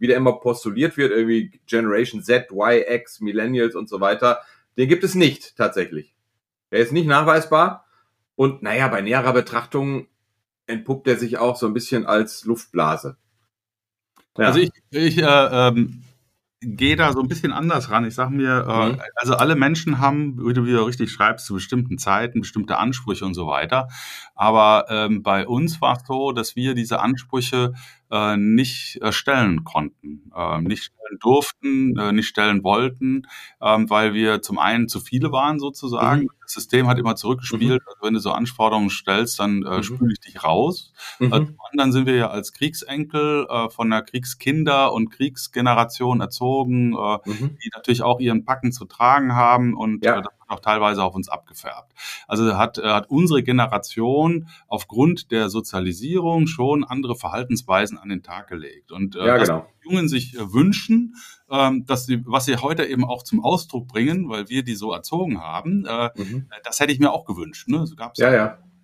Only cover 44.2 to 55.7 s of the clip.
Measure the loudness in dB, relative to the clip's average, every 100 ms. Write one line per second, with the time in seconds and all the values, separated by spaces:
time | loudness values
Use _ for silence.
44.2 | -8 -8 -2 0 2 2 2 0 -4 -2
45.2 | -4 -4 -10 -2 2 2 2 0 -2 0
46.2 | -2 -4 -2 -2 0 0 0 0 -2 -4
47.2 | -4 -6 -6 -8 -14 -10 0 2 2 2
48.2 | 2 0 0 -2 -2 -4 -12 2 4 4
49.2 | 4 2 4 4 2 0 -2 0 0 0
50.2 | -4 -14 _ -8 -2 2 2 2 -2 -2
51.2 | -8 -8 -12 -16 -14 -14 -18 _ -16 -16
52.2 | -6 0 2 2 0 0 0 0 2 2
53.2 | 4 2 2 2 2 0 -6 -4 0 2
54.2 | 2 0 -6 -20 _ -10 -8 2 2 2
55.2 | -2 -2 -2 -4 -4